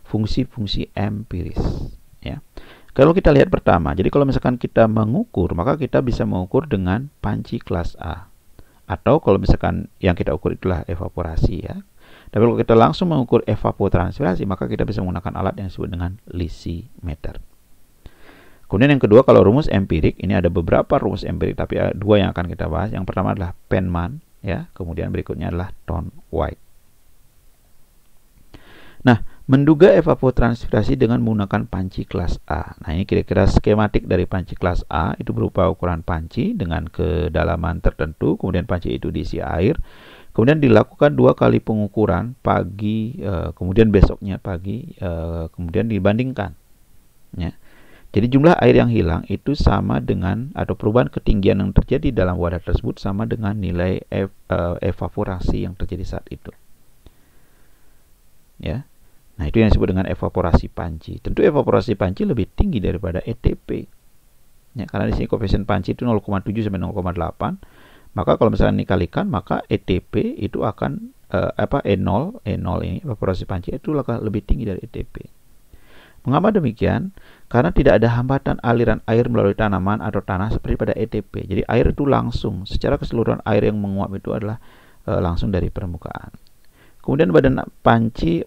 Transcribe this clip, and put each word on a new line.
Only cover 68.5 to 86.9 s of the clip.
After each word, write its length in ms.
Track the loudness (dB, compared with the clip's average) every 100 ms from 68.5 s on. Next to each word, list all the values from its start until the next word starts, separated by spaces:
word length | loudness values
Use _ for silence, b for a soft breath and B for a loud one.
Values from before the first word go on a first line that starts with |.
| 4 2 2
dikalikan, 480 | 0 0 0 -2 -2
maka 320 | -4 -4 -6 -2
E 80 | -4
T 240 | -2 -4
P 400 | -2 -4 -4 -4
itu 240 | -6 -4
akan, 480 | -4 -4 -6 -6 -12 _ -6 -4
eh, 160 | -2
apa, 320 | -2 -2 -2
E 160 | 0 0
nol, 400 | 0 -2 -4 -8 -6
E 80 | -6
nol 240 | -4 -4 -4
ini, 160 | -6
evaporasi 400 | -8 -6 -4 -4
panci 320 | -4 -8 -6 -8
itu 160 | -4
akan 320 | -4 -4 -4
lebih 240 | -4 -4 0
tinggi 240 | -2 -2
dari 80 | -8
E 80 | -10
T 160 | -12
P. 120 | -12 -14 -18 -20 _ -20 -20 b b b b b
Mengapa 320 | 0 2 4 2
demikian? 560 | 0 0 0 0 -4 -12 b b b
Karena 240 | 2 2 4
tidak 240 | 6 6
ada 160 | 4 2
hambatan 480 | 0 -2 -2 -4
aliran 400 | 0 2 2 0 2
air 220 | 2 2
melalui 260 | 2 2
tanaman 460 | 2 0 0 0 -2
atau 240 | -2 -6
tanah 320 | -4 -4 -2 -4
seperti 240 | -2 -2
pada 140 | -2 -2
E 160 | -4
T 80 | -4
P. 240 | -6 -10
Jadi 240 | -6 -4 0
air 240 | 2 2
itu 160 | 0 0
langsung, 560 | 0 0 -4 -6 -6
secara 320 | -6 -2 0 -2
keseluruhan 480 | -2 -2 0 -2
air 240 | 0 0 2
yang 160 | 0
menguap 320 | -2 -2 -4 -6
itu 160 | -6
adalah, 320 | -6 -6 -8 b b b b
eh, 160 | -6 -2
langsung 320 | -2 -2 -2
dari 160 | -2 -2
permukaan. 640 | -4 -8 -10 -12 -14 -16 -20 -20 _ -20 b b